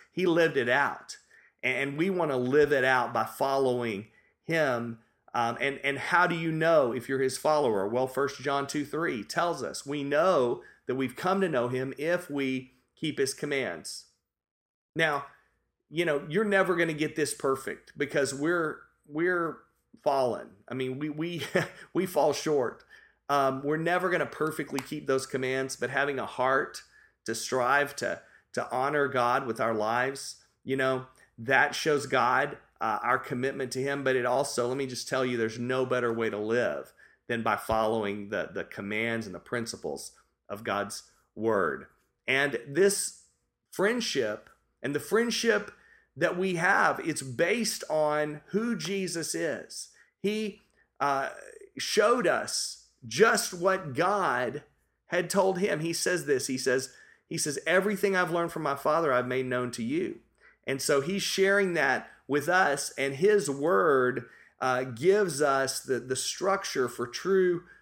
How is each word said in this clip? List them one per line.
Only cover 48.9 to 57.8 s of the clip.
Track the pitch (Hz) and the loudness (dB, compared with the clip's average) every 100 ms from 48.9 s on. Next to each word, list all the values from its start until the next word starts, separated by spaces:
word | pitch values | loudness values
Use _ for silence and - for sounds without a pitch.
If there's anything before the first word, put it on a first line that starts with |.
| 196 185 170 156 | -4 -2 -4 -4
is. | 165 165 107 - - - - _ _ | -4 -4 -4 -8 -16 -16 -20 _ _
He, | 196 214 214 202 _ _ _ - | -4 -2 -4 -8 _ _ _ -4
uh, | 143 135 135 - - - - - | 0 0 -2 -8 -16 -20 -16 -10
showed | - - 214 247 175 | -2 4 4 4 2
us | 120 110 - - - _ _ 117 | 0 -2 -6 -6 -12 _ _ -6
just | 120 226 220 - | 4 6 4 0
what | 180 185 190 160 | -2 0 0 -2
God | 127 180 202 170 123 123 143 - _ _ _ - | 0 0 2 0 0 -2 -4 -12 _ _ _ -4
had | 175 170 | -2 0
told | 196 190 180 | 2 2 2
him. | 202 165 | 0 0
He | 165 | -2
says | 165 180 180 143 | -2 0 0 2
this, | 131 120 | 0 0
he | 127 | -2
says, | 131 127 127 - - _ - | 2 2 0 -12 -20 _ -8
he | 165 | -4
says, | 156 135 | -4 -2
"Everything | - 185 | 2 2